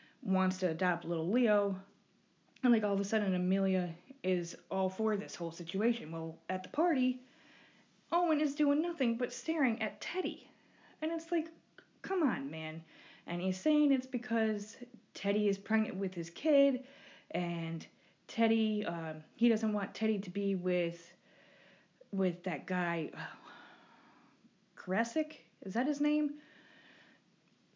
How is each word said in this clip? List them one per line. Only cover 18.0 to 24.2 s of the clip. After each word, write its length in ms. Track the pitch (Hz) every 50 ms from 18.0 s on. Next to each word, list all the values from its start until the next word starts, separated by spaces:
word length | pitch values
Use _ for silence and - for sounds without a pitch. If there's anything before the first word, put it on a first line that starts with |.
| _ _ _ _ _
Teddy, 580 | - - 220 226 220 226 220 220 214 214 208 -
um, 360 | - 170 165 160 160 156 156 - - _
he 120 | - 233 240
doesn't 240 | 220 220 220 214
want 220 | 208 208 196 - -
Teddy 240 | - 220 220 220 196
to 120 | - 175
be 260 | 175 202 202 196 196
with, 560 | 180 175 180 180 175 170 170 165 - - - - _ _ _ _ _ - - - - - - - _ _ _ _ _ - _
with 320 | - 190 190 180 170 170
that 240 | - 185 160 131 -
guy, 440 | - 185 180 175 170 170 165 156 - -
uh, 60 | 160 160 - - - - - - - - - - - - - - - - - - -